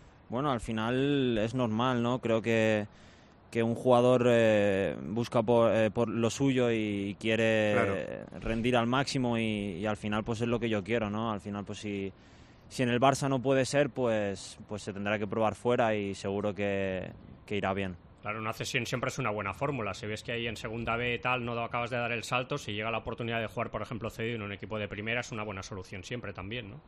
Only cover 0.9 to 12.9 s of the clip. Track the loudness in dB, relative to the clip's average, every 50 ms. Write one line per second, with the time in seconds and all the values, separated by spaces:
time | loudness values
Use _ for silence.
0.9 | 2 2 2 2 2 2 2 2 2 2 2 0 0 0 0 2 2 2 2 2
1.9 | 2 2 2 2 0 0 0 2 2 2 2 2 4 4 4 4 4 2 0 -4
2.9 | -8 -16 -20 -20 -20 -20 -20 -20 -20 -20 -16 -6 -2 0 2 2 0 2 4 6
3.9 | 6 8 8 8 6 6 6 6 6 6 6 6 6 6 6 4 4 2 2 0
4.9 | -2 -4 -6 -6 -4 -4 -2 0 0 2 4 4 6 6 6 6 6 4 4 2
5.9 | 2 0 0 0 2 2 0 0 2 2 2 2 4 4 2 2 2 2 0 0
6.9 | 0 -2 -2 -4 -4 -2 0 2 2 4 4 4 4 4 4 4 4 4 2 2
7.9 | 0 -2 -4 -6 -8 -10 -10 -12 -12 -8 -4 -2 -2 0 2 4 4 4 4 4
8.9 | 2 2 0 0 0 0 0 2 2 2 0 0 0 -2 -2 -4 -4 -4 -2 -2
9.9 | -2 -2 -2 -2 -2 -2 -2 -2 -2 -2 0 0 0 0 0 0 0 0 0 0
10.9 | 0 0 0 0 -2 -2 -2 -2 -4 -4 -6 -6 -6 -6 -6 -8 -10 -8 -6 -6
11.9 | -4 -4 -4 -6 -8 -12 -18 -20 -20 -20 -20 -20 -20 -20 -20 -10 -4 -2 0 2